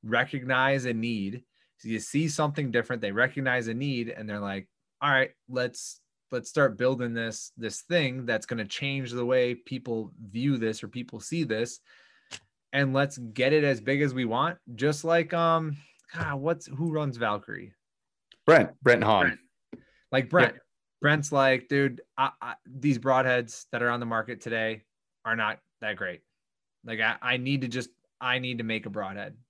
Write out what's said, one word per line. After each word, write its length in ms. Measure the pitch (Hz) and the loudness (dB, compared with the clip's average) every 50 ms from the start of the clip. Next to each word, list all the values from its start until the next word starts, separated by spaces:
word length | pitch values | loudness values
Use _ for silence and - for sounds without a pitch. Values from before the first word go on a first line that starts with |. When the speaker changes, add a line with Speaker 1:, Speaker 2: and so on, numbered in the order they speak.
| - | -4
Speaker 1:
recognize 800 | 110 113 117 123 135 - 139 127 127 131 131 131 135 139 135 123 | 0 2 2 2 0 -2 -8 -2 0 2 2 4 4 2 2 0
a 80 | 127 117 | -2 -4
need. 500 | 113 113 120 117 107 98 98 107 120 120 _ _ _ _ _ _ _ | -2 -2 -2 -2 -2 -4 -4 -6 -10 -14 _ _ _ _ _ _ _
So 120 | - 110 | -8 -6
you 100 | 113 110 | -6 -6
see 280 | 110 - - 143 160 156 | -6 -2 -2 0 0 0
something 440 | 143 - 156 147 147 156 147 127 | 0 0 -2 -2 -2 -2 -4 0
different, 300 | 113 120 110 - 123 117 | 0 0 0 0 -6 -6
they 100 | 110 101 | -4 -4
recognize 560 | 98 107 123 131 - 143 135 131 123 127 117 113 | 0 2 0 0 0 -2 -2 0 0 0 -2 -4
a 60 | 113 | -4
need, 360 | 117 139 143 135 120 117 117 | -4 -4 -4 -2 -4 -4 -6
and 180 | - - 110 107 | -8 -10 -10 -8
they're 120 | 104 104 | -8 -6
like, 280 | 101 101 98 98 95 _ _ _ _ _ _ _ | -6 -6 -6 -8 -10 _ _ _ _ _ _ _
"All 80 | 139 147 | 0 2
right, 200 | 139 131 135 135 _ _ _ - | 4 4 2 0 _ _ _ -6
let's, 500 | 127 127 123 123 123 - - - - - _ _ _ _ _ _ | -4 -2 -2 -2 -4 -8 -14 -14 -16 -18 _ _ _ _ _ _
let's 180 | - 123 117 - | -6 -6 -6 -4
start 280 | - 156 143 131 107 98 | 2 4 4 4 4 2
building 360 | 123 127 135 123 123 120 117 | 2 2 2 2 -2 -4 -4
this, 380 | 117 117 113 110 - - - _ - | -4 -4 -4 -6 -10 -14 -16 _ -8
this 240 | 113 107 104 - | -8 -6 -6 -8
thing 440 | - _ 170 175 151 131 127 131 123 | -6 _ 0 2 2 2 -2 -4 -2
that's 200 | 117 117 110 - | -2 -2 -2 -2
gonna 200 | - 123 113 107 | -4 -4 -4 -4
change 460 | 101 - - 143 139 139 139 131 120 | -6 -6 -6 -4 -4 -2 -4 -4 -4
the 140 | 120 123 120 | -4 -4 0
way 300 | 120 127 127 123 123 123 | 2 4 4 4 2 0
people 560 | 123 _ - 135 127 123 127 117 113 110 98 - - 110 101 | -4 _ -10 -10 -8 -6 -4 -4 -4 -6 -8 -12 -18 -18 -10
view 260 | 95 117 127 143 139 120 | -6 -2 0 2 2 2
this 260 | 113 110 107 - - | 0 -2 -2 -4 -8
or 40 | 101 | -10
people 320 | - 123 120 120 - 107 | -10 -10 -12 -10 -12 -14
see 240 | - - - 170 156 | -10 -6 -4 -4 -2
this, 360 | 120 110 107 117 120 - - _ _ - - _ _ _ _ _ _ - - _ _ _ _ _ _ - | -2 -2 -2 -2 -4 -6 -16 _ _ -20 -20 _ _ _ _ _ _ -20 -20 _ _ _ _ _ _ 0
and 200 | 139 139 135 131 | 0 0 2 2
let's 240 | 135 139 139 143 131 | 2 0 0 -2 -10
get 360 | 123 113 107 127 123 135 151 | -14 -12 -2 0 2 4 4
it 100 | 151 147 | 4 4
as 180 | 143 135 113 | 4 2 0
big 200 | 104 113 135 139 | 0 -2 0 2
as 120 | 151 143 127 | 2 0 0
we 120 | 131 127 | 0 -2
want." 320 | 113 110 123 143 165 170 - _ - 120 | 0 0 0 0 -2 -2 -6 _ -18 -6
Just 280 | 104 127 147 151 147 - | -2 0 0 0 0 0
like, 300 | 165 165 170 165 - 175 | 2 2 2 2 2 0
um, 420 | 170 170 165 165 165 160 156 147 143 - _ _ _ _ _ - | 2 2 4 4 2 0 -2 -6 -8 -12 _ _ _ _ _ -8
God, 200 | 165 165 156 143 | -6 -6 -4 -4
what's, 300 | 139 135 160 170 170 - | -2 -2 -2 -2 -2 -4
who 260 | - 143 135 165 170 | -12 -6 -4 -4 -2
runs 260 | 156 156 151 143 123 117 | -2 -2 -2 -2 -2 -2
Valkyrie? 560 | 117 107 104 104 - - 107 92 90 107 _ _ _ _ _ _ _ _ _ _ _ _ _ _ _ | 0 0 0 -2 -4 -10 -12 -12 -12 -16 _ _ _ _ _ _ _ _ _ _ _ _ _ _ _
Speaker 2:
Brent, 260 | - 160 156 113 - - _ | 8 8 8 8 4 -2 _
Brent 220 | - 123 120 117 113 | 6 6 6 6 6
Hahn. 220 | 104 110 98 90 | 6 6 6 6
Speaker 1:
Brent. 140 | 131 113 - _ _ _ _ _ _ - - _ _ _ _ _ _ | 2 0 -2 _ _ _ _ _ _ -20 -20 _ _ _ _ _ _
Like 180 | - 135 131 117 | 0 0 0 4
Brent. 240 | 156 175 165 - - | 4 6 6 6 2
Speaker 2:
Yep. 80 | - _ _ _ _ _ _ _ _ | -4 _ _ _ _ _ _ _ _
Speaker 1:
Brent's 300 | - 147 147 151 147 - | 2 2 2 2 0 0
like, 360 | 151 139 135 135 131 127 127 _ | 2 4 6 6 6 4 0 _
"Dude, 340 | 143 139 139 135 123 - - _ _ - | 2 2 2 2 0 -4 -16 _ _ -2
I, 120 | 135 135 - _ | -2 -2 -2 _
I, 120 | - 120 - - _ | -12 -12 -12 -12 _
these 340 | - 127 135 120 147 135 117 | -18 -16 -2 0 0 0 2
broadheads 680 | 117 135 131 131 131 127 127 123 120 113 - - - _ | 4 4 4 4 6 4 4 2 0 -2 -10 -18 -16 _
that 120 | - 117 120 | -4 0 0
are 60 | 120 | 0
on 100 | 120 120 | 0 0
the 60 | 120 | -2
market 340 | 117 113 113 107 113 123 - | -2 -2 -2 -2 -4 -8 -10
today 440 | - 117 113 113 110 110 110 107 _ _ _ _ _ _ _ _ _ | -8 -4 -2 -2 -2 -2 -4 -6 _ _ _ _ _ _ _ _ _
are 100 | 113 113 | -4 -2
not 240 | 113 110 104 110 - _ _ _ _ | 0 0 -2 -2 -4 _ _ _ _
that 160 | 117 107 104 90 | -6 -6 -6 -4
great. 240 | 98 92 87 80 _ _ _ _ _ _ _ _ _ _ _ _ _ | -6 -8 -8 -10 _ _ _ _ _ _ _ _ _ _ _ _ _
Like, 140 | 117 113 107 | -10 -4 0
I, 160 | 110 113 117 - | 0 0 0 -2
I 160 | - 123 123 127 | -2 -2 -2 -2
need 240 | 123 131 139 135 | 0 -2 -2 -2
to 60 | 127 120 | -2 -2
just, 220 | 123 127 120 - _ _ _ _ _ _ | -4 -6 -6 -8 _ _ _ _ _ _
I 180 | 123 127 123 127 | -4 -2 -2 -2
need 200 | 127 127 123 117 | -2 -4 -6 -6
to 40 | 117 | -4
make 220 | 113 113 110 107 | -4 -4 -4 -6
a 40 | 117 | -8
broadhead." 460 | 98 107 101 95 98 104 101 98 104 113 _ _ | -8 -8 -8 -8 -8 -10 -12 -12 -14 -18 _ _